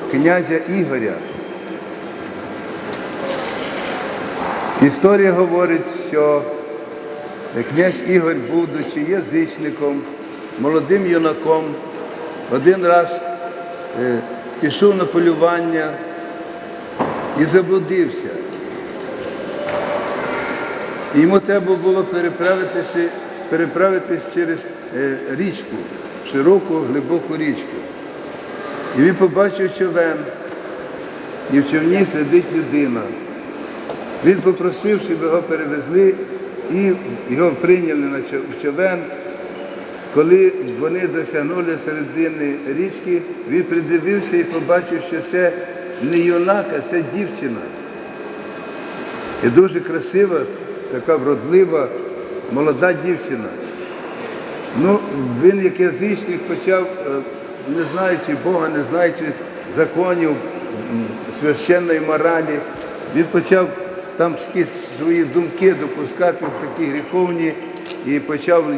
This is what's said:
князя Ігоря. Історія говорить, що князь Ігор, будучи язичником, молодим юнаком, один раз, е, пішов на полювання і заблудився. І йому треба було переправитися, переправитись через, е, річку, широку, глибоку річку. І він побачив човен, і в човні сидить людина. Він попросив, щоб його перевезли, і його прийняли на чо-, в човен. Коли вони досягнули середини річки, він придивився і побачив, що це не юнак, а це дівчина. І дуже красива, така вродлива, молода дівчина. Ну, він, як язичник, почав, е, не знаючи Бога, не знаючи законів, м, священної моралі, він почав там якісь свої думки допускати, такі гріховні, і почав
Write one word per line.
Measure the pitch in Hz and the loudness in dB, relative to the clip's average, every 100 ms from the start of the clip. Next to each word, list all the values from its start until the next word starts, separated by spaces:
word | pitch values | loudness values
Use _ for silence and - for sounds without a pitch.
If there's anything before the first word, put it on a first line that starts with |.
| - | -2
князя | 135 156 180 175 160 | 2 4 4 2 0
Ігоря. | 160 190 160 131 107 95 - - - - - - - - - - - - - - - 165 - - - - - - - - 262 - - 123 - - - - - - - - | 0 0 0 0 -2 -4 -8 -10 -10 -10 -10 -10 -10 -10 -10 -10 -10 -10 -10 -10 -8 -8 -8 -8 -8 -6 -4 -4 -4 -6 -6 -6 -6 -4 -4 -6 -6 -4 -4 -2 -4 4
Історія | 139 135 190 202 196 | 4 6 4 6 6
говорить, | 175 180 175 175 165 147 - - | 4 4 4 2 2 0 -6 -2
що | 156 147 147 143 - - - - - - - - - - 113 120 | 2 4 4 0 -6 -8 -10 -10 -12 -12 -12 -12 -12 -8 -6 -4
князь | 143 185 165 175 | 2 0 0 0
Ігор, | 185 160 156 117 | 2 2 -2 -2
будучи | 165 165 151 143 - | -2 0 -4 -6 -4
язичником, | 151 190 - 156 160 - 151 - 143 143 - - - - - - | -2 -2 0 -2 -2 -2 -6 -2 -2 -2 -6 -10 -12 -12 -12 -2
молодим | 131 160 143 196 185 | 2 2 4 2 4
юнаком, | 170 160 156 160 160 156 147 - - - - - - - | 4 2 0 2 2 2 -6 -10 -10 -10 -10 -10 -10 -2
один | 123 143 190 175 | 4 6 6 6
раз, | 175 170 170 - - - 175 - - - 117 | 6 6 0 -4 -6 -8 -8 -10 -10 -8 -2
е, | 123 120 113 - - - | 0 0 -2 -8 -10 -2
пішов | 151 127 202 190 | -2 6 6 6
на | |
полювання | 165 170 170 156 165 170 170 160 156 151 - - - - - - - - - - - - - - | 2 4 4 6 4 4 0 0 -2 -4 -8 -10 -10 -10 -10 -10 -12 -12 -12 -4 -4 -2 -4 0
і | |
заблудився. | 156 180 175 190 156 185 156 - - - - - - - - - - - - - - - - - - 587 - 587 587 - - - - - - - - 147 | 6 6 6 2 2 2 2 0 -6 -8 -8 -8 -10 -10 -10 -10 -8 -8 -8 -8 -8 -6 -4 -2 -2 -2 -2 -4 -4 -4 -4 -6 -4 -6 -6 -8 0 4
І | |
йому | 165 196 | 6 6
треба | 190 202 180 | 4 0 2
було | 185 180 185 | 2 2 2
переправитися, | 185 175 170 - 175 190 185 190 170 175 170 - - - - | 0 0 -2 0 0 2 0 -4 -4 -2 -2 -4 -10 -12 -4
переправитись | 160 165 170 190 190 185 170 - | 0 0 2 2 2 0 -4 -2
через, | 175 170 160 - - - 123 | -2 -2 -2 -6 -12 -10 -2
е, | 139 135 135 | -2 -2 -4
річку, | 135 190 143 - 113 - - - - - | -2 -2 -2 -8 -8 -8 -10 -12 -12 -4
широку, | 139 143 196 - 160 135 | 4 6 6 4 0 0
глибоку | 139 135 170 - 156 | 0 0 0 0 -2
річку. | 156 110 - - - - - - - - - - - - - 123 | 0 -2 -4 -8 -10 -12 -12 -12 -12 -12 -10 -10 -8 -8 -4 6
І | |
він | 156 | 6
побачив | 190 185 160 202 196 185 - | 8 4 6 2 4 -2 2
човен, | 185 165 165 151 143 - - - - - - - - - - - - | 0 4 2 2 -4 -8 -10 -10 -10 -10 -10 -10 -12 -12 -12 -10 0
і | 135 | 2
в | 139 | 4
човні | 156 160 190 190 | 2 4 4 2
сидить | 156 147 170 175 170 | 2 4 2 4 -2
людина. | 139 147 139 117 104 - - - - - - - - - - - | 0 2 2 0 -4 -8 -10 -12 -10 -10 -10 -10 -8 -8 -8 2
Він | 156 190 | 4 6
попросив, | 165 180 175 180 208 208 | 4 2 0 0 2 2
щоб | - 165 | 2 -2
його | 160 170 | 2 2
перевезли, | 165 156 151 147 139 175 190 - - 190 - - - | 2 -2 -2 -4 0 6 6 4 -2 -8 -8 -8 -2
і | 175 196 185 - - - | 2 4 2 -2 -8 -4
його | 127 175 | 2 4
прийняли | 139 170 180 165 147 | 4 6 6 6 0
на | 139 139 | 0 -2
чо-, | 120 139 120 120 | -4 -6 -6 -4
в | |
човен. | 147 143 185 175 175 - - - - - - - - - - | -4 0 0 0 -4 -10 -10 -10 -12 -10 -10 -12 -12 -12 0
Коли | 139 160 185 185 185 127 123 | 4 8 8 8 4 -4 -2
вони | 156 175 180 | -2 0 0
досягнули | 170 151 160 143 170 170 156 | -2 -2 -2 -2 -2 -2 -2
середини | 160 156 139 139 165 156 147 139 131 | -4 -4 -4 0 0 0 -2 -4 -4
річки, | 139 190 - 185 175 - - 113 | -2 -2 -2 -2 -2 -2 -8 -2
він | 151 | 0
придивився | 175 170 151 170 165 202 175 175 | 2 0 0 -2 0 0 0 0
і | |
побачив, | 170 165 143 175 175 165 - | 0 -2 2 2 2 -4 -4
що | 160 - | -6 -2
це | 180 180 175 - - - - | 2 2 2 -6 -10 -10 -6
не | 131 170 | 0 2
юнак, | 175 175 180 202 185 156 | 4 4 4 2 2 -4
а | - | -2
це | 170 156 | -2 -2
дівчина. | 170 190 - 139 110 - - - - - - - - - - - - - - - - - - | -2 -4 -4 -4 -4 -8 -10 -12 -12 -12 -12 -12 -10 -12 -12 -12 -12 -10 -10 -8 -8 -8 0
І | 120 | 4
дуже | 123 185 165 | 6 6 4
красива, | - 165 - 185 202 165 113 - - - - | -2 -4 0 2 2 2 -2 -6 -10 -10 -6
така | 127 120 156 | -6 2 2
вродлива, | 131 131 123 180 185 160 127 - - - - - - | 2 0 4 6 6 4 0 -4 -8 -8 -8 -10 -4
молода | 135 151 139 180 | 0 2 4 2
дівчина. | 165 170 160 - 131 101 85 90 - - - - - - - - - - 113 | 2 0 -2 -2 -6 -6 -8 -10 -10 -12 -10 -10 -10 -10 -10 -10 -10 -6 2
Ну, | 175 208 202 143 127 120 | 4 4 2 -4 -2 4
він, | 165 196 | 6 6
як | 185 - | 2 2
язичник, | 180 135 208 196 - 175 | 2 2 -2 -2 -2 -4
почав, | - 165 - 185 170 - 143 | -4 -2 2 2 2 -4 -4
е, | 139 131 - - - - 160 | -4 -4 -10 -12 -12 -4 -2
не | 156 | -2
знаючи | 170 190 175 - 143 | 0 0 0 0 -2
Бога, | 135 180 160 | 2 2 2
не | 151 127 | 0 0
знаючи | 165 175 165 160 139 - - - - | 4 2 2 -4 -6 -8 -10 -6 2
законів, | 156 156 185 180 160 | 2 2 2 4 2
м, | 131 - - - 110 113 117 110 - - - | 2 -2 -8 -8 -8 -4 -2 -2 -6 -8 -2
священної | 151 143 - 180 175 160 | 0 0 4 4 6 2
моралі, | 156 151 165 165 156 147 - - - - - 151 | 2 2 4 2 2 -2 -4 -10 -10 -10 -4 0
він | |
почав | 165 180 160 190 175 - - - - - | 2 2 2 2 0 -2 -10 -10 -12 -2
там | 170 147 - | 0 0 -6
якісь | 185 151 - - 123 | -2 -2 -4 -12 -4
свої | 160 170 | 0 2
думки | 151 143 165 - 190 160 | 2 0 0 4 4 4
допускати, | 151 - 131 - 175 165 156 147 | -2 -4 -6 0 0 2 -4 -6
такі | 147 - 156 | -8 -4 -2
гріховні, | 143 143 180 180 170 165 147 - - - - 123 | -2 -2 0 0 0 -2 -2 -10 -12 -10 -8 -2
і | 143 | -2
почав | 135 147 160 170 151 | 0 -4 4 4 4